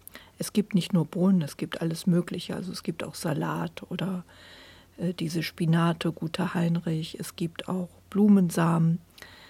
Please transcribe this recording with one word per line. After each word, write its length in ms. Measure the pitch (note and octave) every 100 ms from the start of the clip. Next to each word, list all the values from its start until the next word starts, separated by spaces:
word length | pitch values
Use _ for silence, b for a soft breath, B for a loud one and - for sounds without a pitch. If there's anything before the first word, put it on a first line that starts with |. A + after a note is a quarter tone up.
| - B B -
Es 140 | -
gibt 220 | - G3+
nicht 180 | F3+ -
nur 140 | F3+ D3+
Bohnen, 340 | F3+ F#3 F#3+
es 160 | C#3+ -
gibt 240 | D#3 -
alles 260 | E3 E3 -
Mögliche. 480 | F3 F3 F3+ -
Also 160 | C#3+ F#3
es 120 | F3
gibt 200 | - E3
auch 120 | -
Salat 760 | - F3 D3+ D#3 D#3 E3+ - -
oder, 340 | F3+ F#3 F#3 - B B B B B B -
äh, 160 | F3
diese 280 | F3 E3 E3
Spinate, 720 | D#3 - D#3+ E3 E3 E3 E3+
Guter 400 | - D#3+ - F#3+
Heinrich. 640 | - E3+ E3+ E3+ D#3+ E3 -
Es 180 | - -
gibt 320 | E3+ - -
auch 180 | F#3 F3 - -
Blumensamen. 920 | G3 G#3 G3 F3 F3 E3 E3 E3 E3 - B B B B